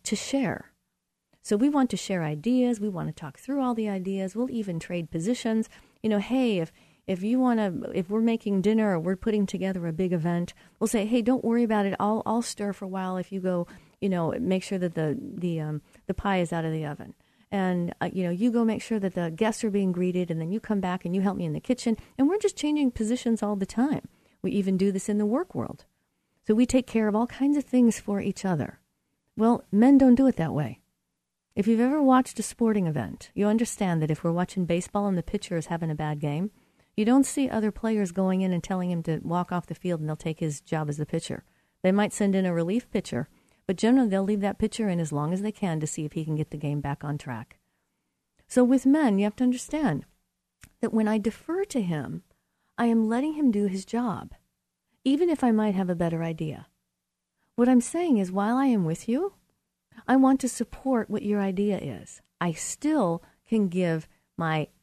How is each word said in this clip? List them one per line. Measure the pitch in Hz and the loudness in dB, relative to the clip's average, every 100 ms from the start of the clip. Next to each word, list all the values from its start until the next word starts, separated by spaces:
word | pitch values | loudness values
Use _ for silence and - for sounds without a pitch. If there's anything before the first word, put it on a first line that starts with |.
to | - | -6
share. | 208 - 277 208 - - _ _ _ _ _ _ _ | -6 -2 -2 -2 -4 -10 _ _ _ _ _ _ _
So | - 208 | -4 2
we | 285 | 2
want | 285 254 | 4 2
to | 190 | 0
share | - 185 | -4 -2
ideas. | 156 151 214 254 247 220 | -2 -2 0 2 2 0
We | 208 | -4
want | 175 156 | -4 -6
to | - | -8
talk | 151 - | -14 -12
through | - 285 | -6 -2
all | 254 | -2
the | 226 214 | -2 -4
ideas. | 190 185 196 190 208 | -4 -4 -4 -4 -4
We'll | 254 | -4
even | 233 202 165 | -4 -4 -6
trade | - 175 160 | -6 -6 -6
positions. | 165 185 247 226 220 220 - - _ | -4 -2 -2 -2 -2 -4 -10 -20 _
You | 220 | -2
know, | 208 | 0
"Hey, | 202 262 240 190 | 0 0 2 0
if, | 165 _ _ _ - | -2 _ _ _ -6
if | 185 | -4
you | 208 254 | 0 2
wanna, | 254 226 202 175 - | 2 2 0 -2 -4
if | - 185 | -4 -2
we're | 214 | 0
making | 226 226 208 196 | 0 0 0 0
dinner | 190 220 214 | 2 2 2
or | 170 | 0
we're | 170 190 | -2 -2
putting | 226 208 196 | 0 0 0
together | 180 190 185 170 | -2 -4 -4 -4
a | |
big | 160 185 | -2 -2
event," | 175 170 175 175 - - - | 0 0 -2 -4 -10 -20 -4
we'll | 233 | -2
say, | 233 214 | 0 0
"Hey, | 247 | 0
don't | 220 262 | 2 0
worry | 226 233 | 2 2
about | 233 214 196 | 2 2 0
it. | - | 0
I'll, | 208 220 | 0 0
I'll | - 226 | 0 -2
stir | 233 - 202 | -4 -6 -6
for | 185 | -6
a | 190 | -8
while | 190 185 185 | -6 -4 -4
if | 180 | -6
you | 196 | -4
go, | 185 180 175 - - _ | -2 -2 -4 -10 -20 _
you | 202 | 0
know, | 175 160 - | 0 0 0
make | 175 190 | 0 0
sure | - 190 | -2 -4
that | 180 | -2
the, | 165 156 135 | -2 -2 -2
the, | - - 175 160 | -8 -6 -4 -4
um, | 151 151 - - - | -4 -6 -10 -12 -8
the | |
pie | 185 202 185 | -4 0 0
is | 170 | 0
out | 170 160 | -2 -2
of | |
the | 160 | -4
oven. | 147 151 - - _ _ _ | -6 -10 -14 -20 _ _ _
And, | 202 185 180 175 - | -2 0 0 -2 -4
uh, | - | -4
you | 190 | -2
know, | 175 | -2
you | 180 240 | 0 0
go | 233 | 2
make | 220 214 | 0 -2
sure | - 220 | -4 -2
that | 190 | -2
the | 180 170 | -2 -4
guests | 160 220 - | 0 -2 0
are | - | -2
being | 202 190 | 0 0
greeted, | 175 180 180 170 | 0 0 0 -2
and | 160 | -4
then | 165 | -4
you | 220 | -4
come | - 202 | -2 -2
back | 185 180 175 | -2 -4 -2
and | |
you | 190 | 0
help | 196 - | 0 0
me | |
in | 165 | -4
the | 151 | -4
kitchen." | - 247 233 220 - - | -2 -2 0 -2 -4 0
And | 277 | 0
we're | 415 | 2
just | 403 - | 0 -2
changing | 294 302 262 | -2 2 0
positions | - 214 247 240 226 | 0 -2 -2 0 0
all | 208 202 | 0 -2
the | 190 | -2
time. | - 277 - - _ _ _ | 0 0 0 -6 _ _ _
We | 185 | -2
even | 202 190 185 | 0 2 2
do | 196 | 2
this | 190 - | 0 -2
in | 208 | 0
the | 208 | 0
work | 254 370 | 0 -2
world. | - - - _ _ _ _ _ _ - | -6 -8 -10 _ _ _ _ _ _ 0
So | |
we | 214 | 2
take | 254 254 240 | 4 2 2
care | 226 214 | 0 2
of | |
all | 208 240 | 2 0
kinds | - 277 294 | 0 0 2
of | |
things | - 254 233 - | 2 4 4 4
for | - 202 | -2 -2
each | 196 - 190 | -2 -4 -2
other. | 156 104 - _ _ _ _ _ - | -2 -2 -8 _ _ _ _ _ 0
Well, | 226 240 - | 2 2 2
men | 202 254 277 | 4 8 8
don't | 262 | 8
do | 240 269 | 8 6
it | - | 2
that | 156 | 0
way. | 143 120 - _ _ _ _ _ _ _ - | -2 -4 -8 _ _ _ _ _ _ _ 0
If | 202 | 2
you've | 226 | 4
ever | 254 302 | 4 4
watched | 269 254 262 - | 6 6 4 -4
a | |
sporting | - - 226 208 170 | -8 0 2 2 0
event, | 147 104 - - | -2 -4 -8 -8
you | - 208 | -2 2
understand | 226 233 - 190 165 | 2 0 -2 0 0
that | 156 | 0
if | 151 | 0
we're | 170 | 0
watching | 170 180 190 | -2 -2 -2
baseball | 175 175 - 208 202 | 0 -2 -2 -2 0
and | 180 | -2
the | |
pitcher | - 202 - 170 | -2 -6 -4 -6
is | - | -4
having | 170 165 | -4 -4
a | |
bad | 151 151 147 | -4 -4 -4
game, | 147 147 208 - _ _ _ - | -4 -2 -4 -8 _ _ _ -2
you | |
don't | 214 269 | 4 4
see | 262 285 262 | 4 0 -2
other | 220 214 | 0 -2
players | - 220 214 185 | -2 -2 0 0
going | 175 190 190 | 0 0 2
in | 190 | 0
and | 175 | 0
telling | - 185 180 | -2 -4 -2
him | 175 | -2
to | 165 156 | -2 -4
walk | 165 175 175 | -2 -4 -2
off | 175 - | -4 -6
the | |
field | 165 180 165 | -8 -4 -4
and | 156 | -4
they'll | 156 | -4
take | 165 156 | -6 -4
his | 160 147 | -4 -6
job | - 160 151 | -6 -4 -4
as | 147 | -6
the | 151 | -4
pitcher. | 165 - - - _ _ _ | -4 -6 -10 -14 _ _ _
They | 185 | 2
might | 196 208 | 2 2
send | - 202 | 0 2
in | 190 | 2
a | 185 | 2
relief | 170 170 233 - | 0 0 -2 -2
pitcher, | 208 - 120 - _ _ _ - | -6 -4 -6 -6 _ _ _ -6
but | 180 | 0
generally | 220 262 226 | 4 6 4
they'll | 190 | 2
leave | 196 214 | 0 0
that | 196 - | -2 -2
pitcher | 214 - 208 | -4 -2 -2
in | 175 | 0
as | 156 | -2
long | 143 151 | -2 -2
as | 185 | -2
they | 208 | -4
can | - 190 156 | -4 -2 -2
to | 151 | -4
see | - | -6
if | 151 | -6
he | 160 | -6
can | 156 | -4
get | 151 151 | -4 -4
the | 151 | -6
game | 147 147 | -4 -4
back | 143 143 | -4 -6
on | 151 147 | -6 -8
track. | 135 113 - _ _ _ _ _ _ _ _ _ - | -8 -10 -12 _ _ _ _ _ _ _ _ _ -2
So | 254 | 2
with | 247 269 | 4 4
men, | 269 302 262 196 | 4 4 4 2
you | |
have | 208 - | 0 0
to | |
understand | 254 247 - 302 254 143 - _ _ _ _ _ - _ | 0 -2 -4 -2 0 -2 -6 _ _ _ _ _ -20 _
that | 226 | -2
when | 220 214 | 0 2
I | 220 | 0
defer | 214 - - 359 403 | -2 -6 -4 -4 -2
to | 262 | -2
him, | 180 156 127 165 - _ _ _ _ - | -2 -2 -6 -10 -14 _ _ _ _ -2
I | 233 | 2
am | 226 220 | 2 2
letting | 233 302 | 0 -2
him | 302 277 | 2 2
do | 208 208 | 2 0
his | 190 | -2
job, | - 233 247 147 - - _ _ _ _ _ _ | -4 -4 -4 -6 -10 -18 _ _ _ _ _ _
even | 262 285 349 | 0 2 2
if | 302 | 2
I | 247 | 2
might | 214 214 190 | 2 2 0
have | 185 | 0
a | |
better | 170 170 165 | 0 0 0
idea. | 165 160 156 - - _ _ _ _ _ _ _ _ | -4 -4 -6 -8 -14 _ _ _ _ _ _ _ _
What | - 247 | 2 6
I'm | 254 | 6
saying | - 330 349 220 | 4 0 2 2
is, | 185 | 2
while | 190 208 254 | 0 0 2
I | 277 | 2
am | 220 | 2
with | 160 170 - | 0 -2 -2
you, | 254 392 - _ _ _ _ _ - - | -2 -2 -8 _ _ _ _ _ -8 2
I | 262 | 4
want | 262 269 | 6 4
to | 247 | 0
support | - 233 - 262 247 - | -4 -8 -6 -2 -2 0
what | 208 | -4
your | 202 208 | -2 0
idea | 196 190 208 190 | 0 0 0 -2
is. | 139 98 - - _ - | -4 -10 -14 -20 _ -6
I | 175 | -4
still | 156 - - 294 311 180 170 - _ _ | -4 -8 -4 0 2 2 -2 -8 _ _
can | 220 196 | 0 0
give | 180 175 160 - _ _ - | 0 0 0 -6 _ _ -6
my | 165 160 147 _ | -2 -2 -4 _